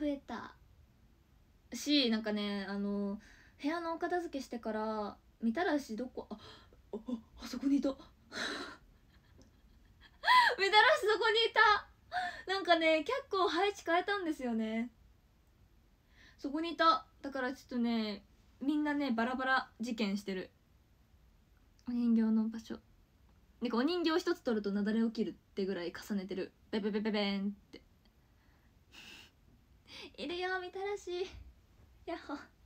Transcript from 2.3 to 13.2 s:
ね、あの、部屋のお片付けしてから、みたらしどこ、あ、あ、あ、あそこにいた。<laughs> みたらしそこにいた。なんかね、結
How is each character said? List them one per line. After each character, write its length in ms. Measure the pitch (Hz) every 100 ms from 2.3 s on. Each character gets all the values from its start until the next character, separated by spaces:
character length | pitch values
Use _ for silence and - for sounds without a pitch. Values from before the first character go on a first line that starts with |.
ね、 320 | 208 208 202 196
あ 100 | 202
の、 440 | 202 202 202 202 - - - -
部 60 | 285
屋 100 | 339
の 140 | 330
お 40 | 330
片 220 | 349 359
付 200 | 339 277
け 40 |
し 60 | 247
て 100 | 240
か 140 | 226
ら、 440 | 214 220 214 202 - _ -
み 120 | 233
た 100 | 226
ら 160 | 370 294
し 160 | 262 208
ど 120 | 262
こ、 200 | - -
あ、 80 | 208 - - - - -
あ、 60 | 214 -
あ、 100 | 233 - -
あ 40 | 240
そ 100 | 247
こ 100 | 277
に 100 | 277
い 40 |
た。 100 | 277
<laughs> 0 |
み 40 | -
た 60 |
ら 40 | - - - - - - - - - - - - - - - _ - - - - - - 698 988 932 - 381 427 466 605
し 40 |
そ 60 | 403 427
こ 120 | 440
に 60 | 427 453
い 40 |
た。 340 | - 440 403 - - - 719 719 - -
な 80 | 392
ん 60 | 349
か 100 | 339
ね、 300 | 320 311 311
結 180 | 539